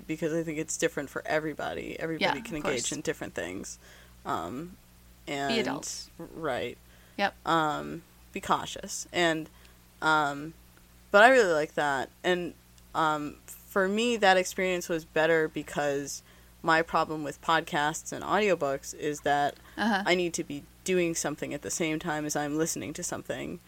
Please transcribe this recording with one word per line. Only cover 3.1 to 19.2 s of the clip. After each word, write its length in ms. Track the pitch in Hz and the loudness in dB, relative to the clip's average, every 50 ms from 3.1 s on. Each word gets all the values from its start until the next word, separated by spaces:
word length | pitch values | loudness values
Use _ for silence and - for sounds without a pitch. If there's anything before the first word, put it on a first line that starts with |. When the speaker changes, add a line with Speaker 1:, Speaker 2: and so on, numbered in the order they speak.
| 147 - - 104 - | -6 -6 -6 -10 -8
Speaker 1:
things. 460 | - 90 85 90 98 - - - - - - - - - - - - - 196 | -8 -8 -6 -6 -10 -10 -12 -14 -18 -20 -20 -20 -20 -20 -20 -20 -14 -8 -6
Um, 500 | 143 101 80 87 110 127 165 180 196 - - - - - - - - - - - | -4 -4 -4 -6 -8 -8 -10 -12 -14 -20 -20 -20 -20 -20 -20 -20 -20 -20 -12 -8
and 240 | 147 143 139 139 | -6 -4 -4 -2
Speaker 2:
Be 80 | - 226 | -2 -2
adults. 520 | 214 - - - - - - - - - - - | -2 -2 -4 -6 -8 -10 -10 -12 -12 -16 -16 -16
Speaker 1:
Right. 580 | 170 - - - 165 151 123 117 90 123 - - - - - - - - - - | -16 -14 -12 -8 -4 -4 -2 -2 -4 -6 -8 -12 -18 -20 -20 -20 -20 -14 -4 -2
Speaker 2:
Yep. 160 | 202 196 - - - - | -2 -2 -2 -2 -2 0
Speaker 1:
Um, 560 | 160 165 156 151 147 147 147 147 147 165 - - - - - - | 2 2 2 2 0 -2 -6 -8 -10 -12 -12 -16 -20 -20 -20 -12
be 80 | - 196 | -12 -8
cautious. 680 | - - 180 143 - - - - - 196 - - - - | -2 0 -2 0 -2 -6 -10 -12 -12 -10 -10 -10 -10 -6
And, 380 | - 175 175 165 160 160 156 - - - - - - - - - - - - | -2 2 2 2 2 0 -4 -8 -14 -20 -20 -20 -20 -20 -20 -20 -12 -4 0
um, 500 | 156 156 156 151 139 143 143 147 160 165 - - - - - - - - - - - | 2 4 4 2 0 -2 -4 -8 -12 -12 -16 -20 -20 -20 -20 -20 -20 -20 -20 -6 4
but 140 | - 202 214 | 8 10 10
I 60 | 247 | 12
really 220 | 269 262 220 180 165 | 10 10 8 6 6
like 200 | 151 151 156 - | 2 2 0 0
that. 360 | - 151 147 139 131 - - - - - | 0 0 2 2 0 -2 -4 -6 -4 0
And, 300 | 180 180 180 175 165 - - - - - - - - - | 2 2 2 0 -4 -8 -12 -20 -20 -20 -20 -18 -6 0
um, 440 | - 160 156 151 151 147 147 - - - - - - - - | 2 2 2 2 0 -2 -6 -10 -12 -18 -20 -20 -20 -12 -4
for 200 | - 208 190 190 | 0 2 2 2
me, 280 | 202 214 233 247 240 220 | 2 2 2 2 2 4
that 200 | 208 190 190 185 | 6 6 6 6
experience 500 | 185 - - - 190 185 185 175 175 - | 4 0 -2 -2 -2 0 0 -2 -2 -2
was 160 | 180 160 160 | -4 -4 -4
better 440 | - - 160 156 160 165 160 156 156 | -4 0 2 4 4 4 4 2 0
because 760 | - 156 147 - - 175 147 147 139 143 143 139 - - - - - - - - - - | -2 -6 -8 -6 -4 -2 0 0 0 -2 -4 -6 -10 -12 -14 -18 -20 -20 -20 -20 -18 -6
my 220 | - 170 160 160 165 | 2 4 4 4 4
problem 400 | - - 170 160 160 160 156 151 | 2 2 0 0 0 -2 -6 -6
with 180 | 139 147 - | -8 -8 -8
podcasts 680 | - - 165 160 156 - - 156 147 151 160 - - - | 0 2 2 2 2 0 0 0 0 0 0 -4 -8 -10
and 120 | - 131 73 | -10 -8 -4
audiobooks 680 | 69 170 196 214 208 180 165 156 139 139 139 - - - | 0 0 2 4 4 2 2 2 -2 -2 -4 -6 -10 -12
is 280 | 175 - 147 147 147 | -6 -6 -6 -4 -2